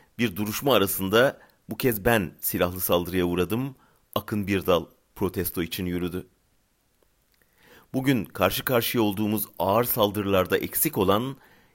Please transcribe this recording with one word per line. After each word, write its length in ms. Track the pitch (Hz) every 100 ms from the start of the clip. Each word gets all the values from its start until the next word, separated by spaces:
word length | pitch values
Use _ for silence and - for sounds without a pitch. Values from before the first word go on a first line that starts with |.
| _ -
bir 180 | 117 90
duruşma 380 | 107 107 139
arasında 680 | 113 95 - 95 110 135 - - _ -
bu 80 | 113
kez 280 | 131 104
ben 300 | 95 113 82 -
silahlı 400 | - 92 90 92
saldırıya 440 | - 90 85 90
uğradım, 500 | 87 87 87 113 135 131 _ _ _
Akın 320 | 107 - 107 95
Birdal 400 | 98 87 85 82 _ _
protesto 480 | - 95 98 85 -
için 240 | 82 - 90
yürüdü. 400 | 87 87 87 - _ _ _ _ _ _ _ _ _ _ _ _ _ _ - _
Bugün 300 | 131 131 127
karşı 400 | - - 95 -
karşıya 380 | - 123 113 123
olduğumuz 440 | 107 98 107 107 - -
ağır 260 | 92 107
saldırılarda 760 | 120 123 104 104 98 98 90 95
eksik 400 | - - 156 -
olan, 380 | 92 101 131 139 _ _ _